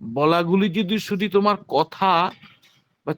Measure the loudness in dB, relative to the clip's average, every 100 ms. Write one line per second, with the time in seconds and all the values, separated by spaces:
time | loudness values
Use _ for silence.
0 | -8 0 2 2 2 2 0 -2 -2 -4
1 | -4 -4 0 2 2 0 -2 -2 -2 0
2 | 0 2 0 -6 -20 _ _ _ _ _
3 | -10